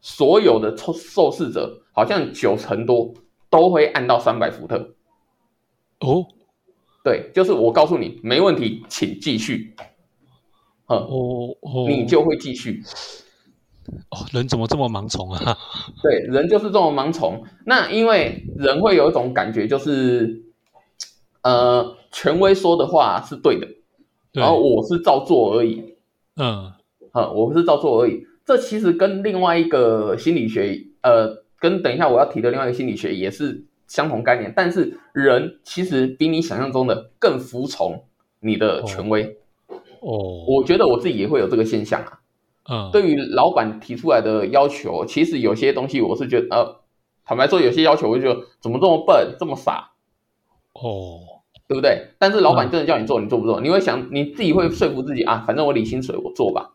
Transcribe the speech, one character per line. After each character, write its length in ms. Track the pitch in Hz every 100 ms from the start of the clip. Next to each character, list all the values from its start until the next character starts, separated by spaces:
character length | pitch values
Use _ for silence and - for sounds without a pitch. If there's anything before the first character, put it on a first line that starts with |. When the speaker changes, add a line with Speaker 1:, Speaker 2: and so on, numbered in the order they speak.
Speaker 1:
所 400 | - - 143 196
有 180 | 196 113
的 180 | 107 -
受， 160 | -
受 380 | 165 - - 151
试 200 | - 139
者， 320 | - 62 - _
好 120 | -
像 280 | 113 202 143
九 240 | - 120 107
成 280 | - 101
多 280 | 120 120 117 - _ _ _
都 200 | 165 180
会 160 | 170 151
按 200 | 151 123
到 120 | 120
三 200 | 127 110
百 120 | 80
伏 160 | - 82
特。 280 | - - _ _ _ _ _ _ _ _ _ _ _
Speaker 2:
哦。 260 | 131 156 175 _ _ _ _ _ _ _
Speaker 1:
对， 280 | - - -
就 100 | -
是 80 | 185
我 180 | 202 113
告 140 | 113
诉 140 | 156 170
你 200 | 90 -
，“没 160 | 113 131
问 160 | 196 147
题， 260 | 113 113 -
请 300 | - - 98
继 160 | - 110
续。” 380 | 110 - - - - _ _ _ _ _ _ _ _ _ _
嗯， 100 | 117
Speaker 2:
哦， 580 | - 131 123 123 120 -
哦。 260 | - 127 123
Speaker 1:
你 160 | 143
就 180 | 113 160
会 140 | 165 147
继 180 | 131
续。 280 | 123 123 95 - - - - _ _ _ _ _ _ - - -
Speaker 2:
哦， 140 | - -
人 160 | 127 127
怎 100 | 123
么 80 | 113
这 100 | 151
么 120 | 127
盲 180 | 101 101
从 240 | - 92
啊？ 280 | 92 - 110 - -
<laughs> 240 | - -
Speaker 1:
对， 180 | 151 104
人 280 | 113 131 170
就 100 | 208
是 120 | 208
这 100 | 202
么 100 | 165
盲 220 | 143 139
从。 300 | 165 - 92 - _ -
那 240 | 254 -
因 160 | 214 226
为 360 | 208 139 - - -
人 240 | 139 139
会 160 | 214 180
有 140 | 143
一 20 |
种 220 | - 123
感 180 | 127 95
觉， 140 | 113 110
就 120 | 139
是， 640 | 151 139 131 123 113 113 - _ _ _ _ _ - _ _ _
呃， 520 | 127 120 123 123 - - _
权 300 | - 143 165
威 140 | 196
说 220 | 190 175 170
的 80 | 135
话 340 | 160 117 92
是 160 | - 139
对 220 | 151 110
的， 80 | - - _ _ _ _ _
Speaker 2:
对。 80 | 139
Speaker 1:
然 80 | 127
后 100 | 160
我 240 | 139 110 110
是 120 | 170
照 200 | 170 139
做 300 | - 156 107
而 100 | 110
已。 320 | 117 113 - - _ _ _ -
Speaker 2:
嗯。 360 | 131 104 95 92 _ _ -
Speaker 1:
嗯， 220 | 120 95
我 180 | 90 117
是 100 | 156
照 120 | 170 147
做 260 | 160 113
而 60 | 123
已。 180 | - - _ -
这 100 | 254
其 240 | 254 214
实 120 | 196
跟 300 | 170 151 190
另 180 | 202 185
外 180 | 185 170
一 60 |
个 520 | 165 139 120 110 107 92
心 180 | 156
理 140 | 170 113
学， 380 | 110 101 98 - _
呃， 420 | 127 117 110 - _ _
跟 240 | 170 190
等 120 | 147
一 40 | 120
下 100 | 165
我 100 | 175
要 60 |
提 160 | 143 -
的 100 | 165
另 80 | 135
外 80 | 127
一 20 |
个 60 |
心 120 | 123 127
理 100 | 104
学 180 | -
也 160 | 92 95
是 340 | 98 143 - - _ _
相 220 | - 151
同 140 | 117
概 140 | 117 123
念， 140 | 104 110
但 140 | 175
是 280 | - - - _
人 480 | 135 135 127 156 -
其 220 | - -
实 220 | 185 139 131
比 220 | 131 156
你 140 | 160
想 160 | 165 101
象 140 | 135
中 140 | 131 127
的 240 | 104 - _
更 200 | - 131
服 280 | 127 127 131
从 380 | - 190 - _ _ _ _
你 160 | 107 104
的 260 | 107 -
权 260 | 110 95 101
威。 160 | 107 107 - _ _ _
Speaker 2:
哦。 80 | - _ -
哦。 440 | 196 110 95 90 85
Speaker 1:
我 180 | 135
觉 140 | 131 180
得 80 | 185
我 120 | -
自 100 | 180
己 80 | 113
也 100 | 101
会 100 | 143
有 100 | 104
这 80 | 117
个 80 |
现 200 | 110 117
象 180 | 104 -
啊。 180 | - - _ _ _ _ -
Speaker 2:
嗯。 200 | 120 139
Speaker 1:
对 180 | 208 190
于 60 | 143
老 340 | 139 127 156
板 280 | 160 110 110
提 160 | - 123
出 140 | 160
来 100 | 123
的 260 | 110 107 98
要 200 | 135 143
求， 380 | 143 - 87 82
其 180 | -
实 140 | 165 156
有 160 | 110
些 180 | 110 135
东 160 | 131 135
西 120 | 143
我 140 | 113 92
是 120 | 131
觉 120 | 123
得， 60 | 92
呃， 300 | 113 - - _ _ _ _
坦 140 | - 120
白 80 | 131
说， 140 | 185
有 100 | 131
些 120 | 120
要 140 | 160 151
求 140 | 113
我 80 | 120
就 40 |
觉 120 | 131
得 120 | 120 - _
，“怎 100 | 113
么 80 | 123
这 80 | 190
么 180 | 160 175
笨， 300 | 156 - -
这 80 | 165
么 100 | 139
傻？” 360 | - 80 - _ _ _ _ _ _ _ _
Speaker 2:
哦。 460 | - 120 98 92 85 87 - _ _ _
Speaker 1:
对 80 |
不 60 | 135
对？ 280 | 135 - - _
但 120 | 196
是 100 | 208
老 120 | 156
板 180 | - 127
真 80 | 170
的 80 | 143
叫 120 | 143
你 80 | 110
做， 120 | 120
Speaker 2:
嗯。 40 |
Speaker 1:
你 40 | 104
做 100 | 120
不 80 | 110
做？ 140 | 104
你 80 | 135
会 100 | 190
想， 280 | 185 123 127
你 120 | 143 143
自 160 | -
己 100 | 190
会 160 | 170 165
说 200 | - 170
服 120 | 131
自 120 | 135
己 80 | 131
，“啊， 200 | 113 113 113
反 100 | 123
正 80 |
我 80 | 147
领 100 | 127
薪 200 | 110 127
水， 120 | 127 90
我 140 | 95
做 180 | - 110
吧。” 200 | - -